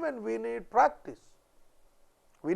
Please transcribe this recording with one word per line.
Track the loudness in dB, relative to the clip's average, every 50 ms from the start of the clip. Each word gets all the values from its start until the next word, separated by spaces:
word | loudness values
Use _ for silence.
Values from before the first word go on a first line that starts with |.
| -2 -6
and | -6 -6 -4 -4
we | -4 -4 -4
need | -6 -6 -8 -10 0 4
practice. | 6 6 6 4 -2 -14 -16 -16 -16 -20 -20 -20 _ _ _ _ -20 -20 -20 _ -20 -20 _ _ _ -20 _ _ _ _ _ -20 _ -2
We | -2 -2